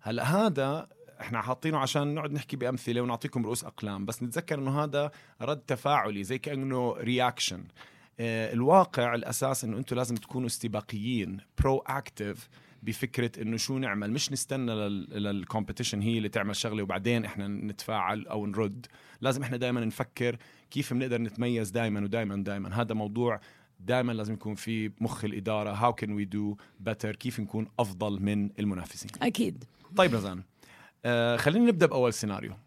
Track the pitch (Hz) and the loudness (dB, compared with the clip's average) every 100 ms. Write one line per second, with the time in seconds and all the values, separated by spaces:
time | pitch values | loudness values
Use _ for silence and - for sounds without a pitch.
0 | 107 117 123 185 220 139 135 151 - - | -2 0 4 4 4 4 0 -2 -6 -16
1 | - - - 113 120 127 160 156 131 151 | -20 -12 -4 -2 0 0 0 2 2 2
2 | 143 151 147 143 - 135 120 127 - 120 | 0 -2 -2 -4 -4 -2 -2 -2 0 0
3 | 123 117 - 127 110 120 - - 107 98 | 0 -2 -2 -2 0 -2 -6 -8 -6 0
4 | 101 113 123 139 170 147 135 139 151 143 | -2 0 -2 -4 -2 -2 0 0 2 0
5 | 147 - - _ 117 147 - 127 139 143 | 0 -4 -20 _ -4 -4 -2 0 4 4
6 | 104 101 98 131 - 139 135 127 123 - | 4 -2 -2 -4 -4 -4 -2 0 0 0
7 | 117 123 123 120 - 90 92 - - - | 0 4 2 2 -4 -4 -12 -18 -20 -20
8 | - - 117 113 110 120 131 185 180 - | -20 -6 -2 -2 0 2 8 8 8 4
9 | 120 120 - 120 135 131 113 107 135 123 | 2 0 -2 0 0 0 -2 -4 -2 -2
10 | 123 117 - 127 123 - 113 104 - 107 | 0 -2 -4 -4 -2 -2 -2 -4 -4 -6
11 | 107 123 90 95 - - 135 135 - 135 | -2 0 -2 -6 -12 2 4 4 0 -6
12 | - - 104 98 - - - - 110 110 | -6 -8 -6 -6 -12 -20 -20 -10 -6 -4
13 | 131 - 117 - 107 113 - 135 131 101 | -2 0 -2 -2 -4 -2 -2 -2 0 -2
14 | 104 123 - 139 - 135 123 110 104 101 | 0 -2 -2 -4 -4 -2 -2 0 -2 -2
15 | - 104 101 101 87 110 101 - 123 104 | -6 -4 -2 -2 -2 -4 -4 -4 -4 -2
16 | 104 117 104 110 101 101 117 107 98 95 | 0 0 0 -2 -2 -2 -2 -2 -2 0
17 | 104 117 107 - 101 101 104 101 - 107 | 2 0 0 -6 -4 -4 -6 -8 -4 -2
18 | 90 107 - 110 104 101 107 101 - - | 0 -2 -4 -4 -2 0 -2 -2 -14 -20
19 | - - 123 131 131 123 123 123 113 - | -20 -4 0 0 -2 -2 0 0 0 -2
20 | 127 - 120 117 - - _ 143 139 123 | -6 0 -2 -2 -10 -20 _ -4 -2 0
21 | 131 117 117 107 120 117 107 110 113 104 | 0 0 -2 -2 0 0 0 0 0 0
22 | 101 113 107 98 98 101 95 101 113 110 | 0 0 -2 -2 -2 -4 -4 -2 0 0
23 | 104 110 120 104 - - _ _ 92 123 | -2 2 2 0 -6 -20 _ _ 0 2
24 | 123 113 107 107 107 101 - 110 107 101 | 2 0 -2 -4 -6 -6 -2 -2 -2 -2
25 | 113 - 107 - 98 107 104 104 120 117 | -2 -2 -4 -2 -2 0 -2 2 2 2
26 | 107 104 101 104 104 104 - _ 98 107 | -2 -2 -2 0 -2 -4 -12 _ -6 -4
27 | 107 104 127 113 104 110 110 - 113 92 | -4 -4 -6 -4 -4 -4 -4 0 -2 0
28 | 107 98 101 104 101 - 104 92 82 - | -2 0 2 2 0 -2 -2 -2 -8 -12
29 | 104 - 240 - 220 - - _ - 180 | -12 -2 -2 2 -2 -2 -16 _ -6 4
30 | 185 117 98 92 92 _ - - - _ | 4 4 -2 -6 -12 _ -20 -20 -20 _
31 | 120 120 117 120 147 185 240 185 165 131 | 2 4 4 4 4 6 6 8 6 6
32 | 123 110 107 98 - 98 | 2 2 -2 -4 -6 -12